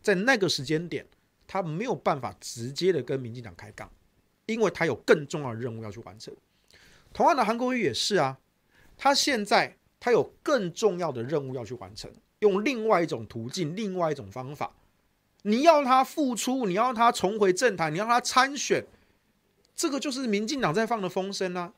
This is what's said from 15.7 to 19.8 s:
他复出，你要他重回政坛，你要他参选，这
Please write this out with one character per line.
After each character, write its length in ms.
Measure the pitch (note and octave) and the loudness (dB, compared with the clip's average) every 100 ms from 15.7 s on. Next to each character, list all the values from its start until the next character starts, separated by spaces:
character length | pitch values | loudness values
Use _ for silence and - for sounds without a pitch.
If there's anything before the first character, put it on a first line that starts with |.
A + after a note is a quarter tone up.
| D4+ | 6
他 180 | B3+ C4 | 6 4
复 320 | C4 - C4+ | 2 0 -2
出， 320 | A3+ - C4 G#3+ | -2 -2 -2 0
你 80 | |
要 180 | F3+ B3 | 0 0
他 200 | A3+ A#3 | 4 4
重 260 | A#3 F#3 G#3+ | 4 0 2
回 140 | G3 | 2
政 240 | F3+ B3 F3 | 4 2 2
坛， 180 | D#3+ | 0
你 40 | D#3+ | 0
要 80 | A3 | 2
他 140 | A#3+ | 0
参 360 | A#3+ B3+ C4+ C#4 | 2 4 2 2
选， 280 | - D3+ - _ _ _ _ _ _ _ _ | 0 0 -2 _ _ _ _ _ _ _ _
这 120 | - | -6